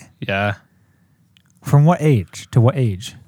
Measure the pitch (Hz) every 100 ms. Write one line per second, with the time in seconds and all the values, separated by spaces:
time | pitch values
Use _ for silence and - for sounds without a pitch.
0 | - _ - 98 104 101 _ _ _ _
1 | _ _ _ _ _ _ - 143 151 175
2 | 151 127 87 - - - 117 139 120 92
3 | - -